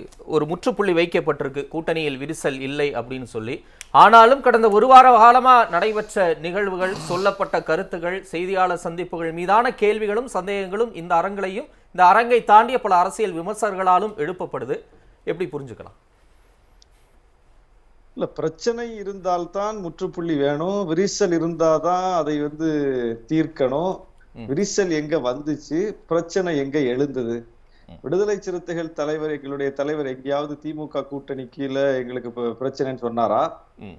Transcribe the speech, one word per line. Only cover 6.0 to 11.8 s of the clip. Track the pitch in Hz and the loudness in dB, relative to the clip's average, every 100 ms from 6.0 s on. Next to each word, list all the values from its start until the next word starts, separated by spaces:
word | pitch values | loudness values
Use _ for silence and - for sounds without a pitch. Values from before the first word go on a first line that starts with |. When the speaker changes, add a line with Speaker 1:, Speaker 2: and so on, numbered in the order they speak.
| 214 214 175 151 | -4 0 0 0
Speaker 1:
நிகழ்வுகள், | 170 180 202 180 185 | -4 -4 -4 -2 -4
சொல்லப்பட்ட | 233 156 175 196 196 185 175 | -4 -6 -2 0 0 -2 -4
கருத்துகள், | 160 160 190 180 170 190 | -2 -2 -2 -6 -6 -8
செய்தியாளர் | - 170 180 190 185 170 | -8 -8 -4 0 0 -2
சந்திப்புகள் | 170 170 170 165 165 | -6 -8 -8 -6 -6
மீதான | 165 175 208 247 | -6 0 2 2
கேள்விகளும் | - 208 214 214 208 262 190 | 0 0 0 -2 -4 -4 -6
சந்தேகங்களும் | 180 202 190 180 233 | -6 -6 -6 -4 -6
இந்த | 165 170 | -6 -2
அரங்கிலையும், | 170 185 202 190 190 294 - | 0 0 -4 -6 -8 -12 -18